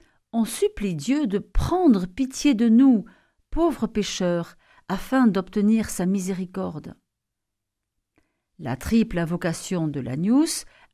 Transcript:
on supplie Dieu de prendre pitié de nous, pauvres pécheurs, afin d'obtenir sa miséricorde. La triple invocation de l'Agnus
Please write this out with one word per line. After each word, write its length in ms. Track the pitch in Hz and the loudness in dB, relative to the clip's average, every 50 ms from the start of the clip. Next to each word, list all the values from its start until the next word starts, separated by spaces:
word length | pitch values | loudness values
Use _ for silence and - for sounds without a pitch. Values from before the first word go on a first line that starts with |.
| _ _ _ _ _ _ - | _ _ _ _ _ _ -2
on 100 | 233 220 | -2 -2
supplie 520 | - - - 392 415 415 - 202 202 175 | -2 -2 -2 -2 -2 -2 -2 -4 -4 -4
Dieu 320 | 151 139 220 269 302 302 214 | -4 -2 -2 0 0 0 0
de 120 | 185 202 | -2 -2
prendre 640 | - _ - - - - 330 370 370 320 226 190 180 | -4 _ -2 0 0 2 2 2 4 4 4 4 2
pitié 480 | - - - 269 254 - - - 294 277 | -4 -4 -6 -6 -6 -4 -2 2 2 2
de 140 | 202 233 233 | 4 4 4
nous, 380 | 220 233 269 269 247 208 180 - - _ _ _ _ _ _ - | 6 6 8 6 6 4 0 -4 -14 _ _ _ _ _ _ -6
pauvres 380 | - 294 330 339 269 - 240 - | -2 0 0 0 0 0 -4 -4
pécheurs, 720 | - 214 196 - - - 185 180 175 170 170 - - _ _ _ _ _ _ - | -2 -2 -4 -4 -4 -2 -2 -2 0 -2 -4 -6 -12 _ _ _ _ _ _ -8
afin 360 | 190 196 - - 262 269 254 226 | -8 -8 -6 0 2 4 4 4
d'obtenir 640 | 180 190 185 - - 214 202 208 220 226 214 - | 4 2 -4 -4 -2 0 2 2 2 2 0 -2
sa 160 | - - 180 | -4 -4 -2
miséricorde. 920 | 180 196 196 180 185 196 175 190 180 185 190 185 180 160 151 - - - _ _ _ _ _ _ _ _ _ _ _ _ _ _ _ _ _ _ _ _ _ _ _ _ _ _ _ _ _ _ _ _ - | -2 -2 -2 -2 -4 -6 -6 -8 -10 -8 -8 -8 -8 -8 -10 -14 -16 -20 _ _ _ _ _ _ _ _ _ _ _ _ _ _ _ _ _ _ _ _ _ _ _ _ _ _ _ _ _ _ _ _ -14
La 160 | 160 131 123 | -10 -8 -8
triple 440 | - - - 220 226 220 226 - 180 | -8 -4 0 2 2 2 2 0 -4
invocation 680 | 170 156 175 170 - 175 165 - - - 190 175 160 156 | -4 -4 -4 -4 -4 -4 -4 -6 -8 -6 -4 -4 -4 -4
de 140 | 147 147 | -4 -6
l'Agnus 640 | 127 123 127 147 170 208 240 277 320 339 - - - - _ _ _ _ | -6 -6 -6 -4 0 2 2 2 2 2 -2 -8 -10 -14 _ _ _ _